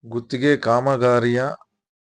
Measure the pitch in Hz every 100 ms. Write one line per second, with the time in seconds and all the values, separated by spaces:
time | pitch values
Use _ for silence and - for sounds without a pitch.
0 | 117 117 120 131 143 143 113 120 135 135
1 | 123 123 120 120 117 - _ _ _ _
2 | _